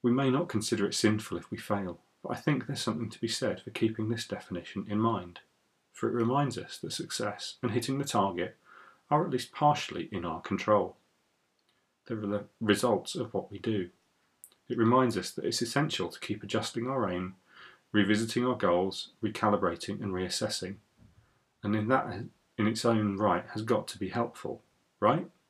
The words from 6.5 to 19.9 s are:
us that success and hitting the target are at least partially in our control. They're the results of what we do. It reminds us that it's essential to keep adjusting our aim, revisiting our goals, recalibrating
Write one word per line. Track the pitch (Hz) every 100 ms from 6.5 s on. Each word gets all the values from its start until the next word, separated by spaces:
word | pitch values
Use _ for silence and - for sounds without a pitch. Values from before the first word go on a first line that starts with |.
| 110
us | - -
that | 156
success | - - - 104 107 - -
and | 120
hitting | 113 117 135
the |
target | 143 110 98 87 90 - _ - - _ _
are | 185
at | 170
least | 127 -
partially | - 147 147 - - -
in | 98
our | 85 80
control. | - 95 - 104 90 - _ _ _ _ _ _ _ _ _ _ -
They're | 113
the | 101 101 101 _
results | 107 101 123 101 - -
of | 113
what | 98 -
we | 101
do. | - 104 87 _ _ _ _ _ - _ _
It | 117
reminds | 113 123 127 104
us | 92
that | -
it's | - 113
essential | 117 139 151 - 87
to | -
keep | - 104
adjusting | 101 110 107 120 123
our | 135 101
aim, | 90 90 - _ - - - _
revisiting | 104 98 107 113 - 123
our |
goals, | 123 95 87 95 - - _
recalibrating | 104 - 107 101 95 85 -